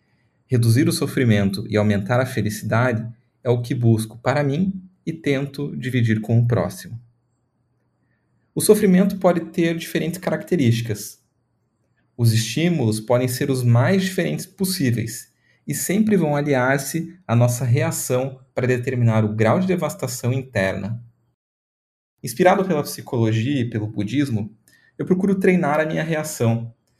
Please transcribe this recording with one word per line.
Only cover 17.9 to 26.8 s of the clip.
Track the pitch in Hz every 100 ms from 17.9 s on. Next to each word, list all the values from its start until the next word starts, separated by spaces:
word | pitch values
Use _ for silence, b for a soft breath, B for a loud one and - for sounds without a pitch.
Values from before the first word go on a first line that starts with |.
| - - 127 135 - _
para | - 127
determinar | 123 123 123 120 110
o | 107
grau | 107 110 160
de | 185
devastação | 175 151 - 127 - 123
interna. | 135 - 104 95 98 98 120 - _ _ _ _ _ _ _ _ _ _ _
Inspirado | - - 180 202
pela | 185 151
psicologia | 143 - 120 123 113 110 120 143
e | 117
pelo | 113 107
budismo, | 107 98 131 135 110 104 - _ b b b
eu |
procuro | 143 185 202
treinar | 190 196 180 147 151
a | 156
minha | 165
reação, | 160 156 156 - 117 117 117 -